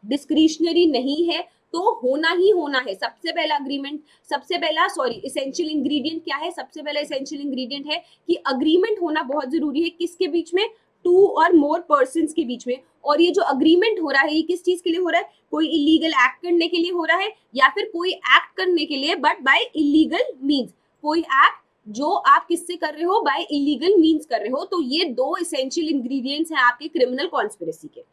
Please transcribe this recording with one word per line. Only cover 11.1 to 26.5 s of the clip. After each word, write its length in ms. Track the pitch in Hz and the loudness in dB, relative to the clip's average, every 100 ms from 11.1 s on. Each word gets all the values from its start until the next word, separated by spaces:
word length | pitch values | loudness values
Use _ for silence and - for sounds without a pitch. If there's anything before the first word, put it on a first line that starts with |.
| 359 392 | 6 6
और 260 | 294 330 | 4 4
more 280 | 339 285 330 | 6 4 0
persons 520 | 339 294 262 330 311 | 2 2 2 0 -2
के 120 | 311 | -2
बीच 220 | 254 247 247 | -4 -6 -6
में। 160 | 254 _ _ | -8 _ _
और 160 | 269 294 | -2 4
ये 100 | 349 | 4
जो 120 | 359 | 4
agreement 580 | - 277 311 349 440 427 | 0 2 4 4 4 0
हो 100 | 311 | 0
रहा 120 | 269 | 0
है, 120 | 302 | 2
ये 80 | 311 | 0
किस 220 | 320 359 | -2 -4
चीज 160 | - 359 | -2 -2
के 100 | 359 | -2
लिए 100 | 339 | -2
हो 80 | 359 | 0
रहा 120 | 330 | -2
है? 100 | - _ _ | -4 _ _
कोई 180 | 302 311 | -2 0
illegal 400 | 311 285 320 320 | 2 4 4 2
एक्ट 340 | 294 247 - | 2 0 0
करने 260 | 349 349 330 | -2 0 0
के 80 | 349 | 0
लिए 160 | 339 | -2
हो 120 | 349 | -2
रहा 120 | 320 339 | 0 0
है 160 | 403 427 _ | 0 -8 _
या 140 | 233 269 | 0 0
फिर 220 | - 440 | 2 -6
कोई 180 | 339 359 | -4 -6
एक्ट 460 | - - 285 - - | -4 2 2 2 -4
करने 280 | 370 349 | 0 0
के 120 | 294 285 | 0 -4
लिए 180 | 285 | -2
but 220 | 359 294 381 | 0 0 0
by 220 | 262 302 480 302 | 2 2 2 -2
illegal 680 | 294 302 277 339 494 311 269 | 2 4 4 0 -4 -4 -2
means, 220 | 285 220 _ _ _ | 0 -2 _ _ _
कोई 180 | 294 339 | -2 -2
एक्ट 420 | 320 269 320 - _ _ 214 | 0 4 4 2 _ _ -18
जो 220 | 208 294 | -6 -2
आप 360 | 392 262 302 - | 0 4 4 2
किससे 300 | 339 - 349 | -6 -6 -6
कर 180 | 311 | -6
रहे 100 | 302 | -4
हो, 200 | 339 381 302 | 0 0 0
by 160 | 277 | -2
illegal 640 | 339 294 277 269 330 403 320 | -4 -2 -2 0 2 4 4
means 200 | 311 - | 2 -2
कर 140 | 226 | -4
रहे 100 | 208 | -4
हो। 140 | 262 | -6
तो 180 | 381 359 | -4 -4
ये 220 | 262 294 | -2 -2
दो 320 | 349 240 269 370 | -2 -2 -2 -2
essential 520 | 330 285 262 349 311 | -6 -4 -4 -4 -2
ingredients 640 | 285 240 269 247 294 320 | -4 -4 -6 -4 -4 -4